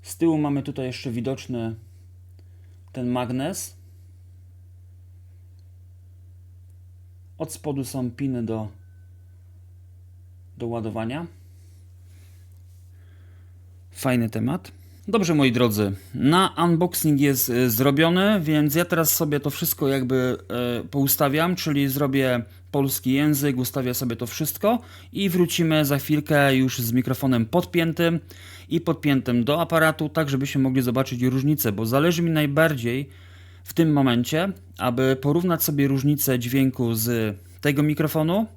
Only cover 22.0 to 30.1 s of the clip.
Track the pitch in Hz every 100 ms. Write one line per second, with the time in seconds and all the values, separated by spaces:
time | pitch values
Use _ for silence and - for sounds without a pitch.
22 | 143 135 131 123 117 - - 143 139 -
23 | 131 135 151 143 143 127 127 139 123 120
24 | 127 117 120 - 156 - 208 240 - -
25 | - - 196 180 170 - 165 156 143 143
26 | 143 151 147 147 139 131 131 - 120 123
27 | 127 127 135 123 110 175 175 165 165 156
28 | 170 165 - - - - - 165 165 143
29 | 147 135 117 120 117 156 165 165 160 151
30 | 151